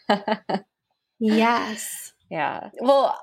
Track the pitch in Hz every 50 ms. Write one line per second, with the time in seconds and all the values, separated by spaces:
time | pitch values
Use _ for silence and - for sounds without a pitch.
0 | _ - 208 202 - 214 214 214 - - - - - _ _ _ _ _ _ _
1 | _ _ _ - 226 214 214 220 220 233 240 - - 214 220 214 - - - -
2 | - - _ _ _ - 170 160 147 - - - - 202 - - 240 262 277 277
3 | 247 - - -